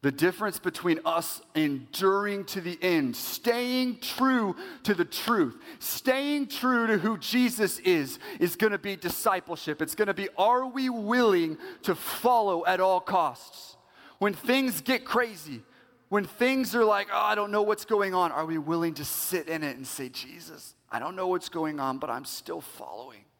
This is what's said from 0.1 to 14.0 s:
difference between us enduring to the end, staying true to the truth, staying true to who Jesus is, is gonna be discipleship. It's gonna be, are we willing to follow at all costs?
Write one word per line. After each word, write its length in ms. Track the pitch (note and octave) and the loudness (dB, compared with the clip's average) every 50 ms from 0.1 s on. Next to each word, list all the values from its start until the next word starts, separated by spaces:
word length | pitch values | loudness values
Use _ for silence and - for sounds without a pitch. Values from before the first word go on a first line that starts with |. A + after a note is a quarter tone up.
| C#3 | 0
difference 460 | C#3 D3+ F3+ F3+ - G#3 G#3 F#3+ - | 4 2 2 2 0 -4 -4 -4 -2
between 420 | - F3+ E3 - F3 F3+ D#3+ D#3+ D#3+ | -4 -4 -6 -2 0 0 0 2 0
us 360 | E3 E3 E3 E3 - - - - _ _ | 0 0 0 -2 -4 -8 -10 -14 _ _
enduring 920 | D#3 D#3 D3 C#3+ C3+ B2 A#2 - - F#3 G3 F#3+ G3 G3+ G#3 G3+ G3 G3 | 0 0 0 0 -4 -8 -10 -8 2 4 4 4 4 2 0 -2 -4 -6
to 160 | - - G3 | -6 -6 -6
the 180 | E3+ E3+ F3 - | -6 -6 -6 -2
end, 360 | - F#3 F3 D#3+ C#3+ B2+ A#2 - | 0 2 2 4 2 0 -2 -4
staying 800 | - - - - - A#3+ A#3 A#3+ B3 B3 B3 B3+ B3+ B3+ A#3+ - | -6 -8 -8 -4 0 0 0 2 0 0 0 0 0 0 -2 -6
true 560 | - - - - B3 C4 C4 B3+ A3 G3 F3 - F#4 F#4+ F4 C#4 - | -8 -8 -2 2 4 4 4 4 2 0 -2 -4 -8 -14 -14 -10 0
to 100 | - G#3 | 0 2
the 100 | E3+ F3 | 2 2
truth, 540 | - - - - - A#3 G#3+ E3 B2 A2 - - - - - | -2 -2 -8 -2 0 2 4 2 2 0 -8 -18 -20 -18 -10
staying 680 | - - - - - B3+ C4 C4 C#4 C#4+ D4 D4 C#4 A3+ | -8 -6 -6 -4 0 2 2 2 2 0 0 0 -2 -4
true 400 | - - - B3+ B3+ A#3+ A#3 A3+ | -6 -2 0 2 4 4 4 4
to 100 | A3 G3 | 2 2
who 200 | D#3 A3 A3+ - | 2 0 -2 -2
Jesus 640 | - - - B3 B3 A#3+ B3 B3 G#3+ F#3 - - | -4 0 2 4 4 4 4 2 0 0 0 0
is, 380 | - F#3 F3+ D#3+ C#3+ C3 C3 - - - F#4 - | 2 2 4 4 2 -2 -6 -12 -12 -14 -2 0
is 160 | E3 F3 - | 0 0 2
gonna 220 | - - G#3+ G#3 G3+ | 2 2 2 2 0
be 180 | - G3+ G3 | -4 -4 -6
discipleship. 840 | F3 - F3 E3+ - - A3+ G3 F#3 F3 - F3 D#3 - - D3+ D3 | -4 -4 -6 -6 0 0 2 2 2 -2 -6 -10 -8 -4 -6 -2 -2
It's 140 | D#3+ D#3 - | -2 -4 0
gonna 180 | - G#3+ G3+ F#3+ | 0 0 0 0
be, 160 | D#3+ G3 F#3 - - | -2 -4 -6 0 2
are 280 | F#3 G#3+ A#3+ B3+ C4 | 4 4 6 4 2
we 220 | C4 B3 C4+ C4 B3+ | -2 -4 -2 -2 -2
willing 680 | B3 A#3 G#3+ G3+ A#3 B3 B3 A3 G3 F3 E3 D#3+ D#3 D3+ - - - - - | -2 -2 -2 2 4 4 6 6 6 6 4 2 -2 -6 -10 -16 -16 -10 -2
to 120 | - F#3 | -2 -2
follow 680 | - - - - - - A#3+ B3+ A#3 G#3+ G3+ F#3 E3+ E3+ | -2 -2 -8 -8 0 2 4 4 6 4 4 2 2 2
at 140 | E3+ F#3 F3+ | 2 2 4
all 220 | F#3 F#3+ F#3+ F3+ | 4 4 4 2
costs? 760 | F3+ - F#3 F#3 E3 D3 A#2+ - - - - - - - - _ _ _ _ - | 0 0 0 2 2 0 -2 -6 -16 -20 -20 -20 -20 -20 -20 _ _ _ _ -20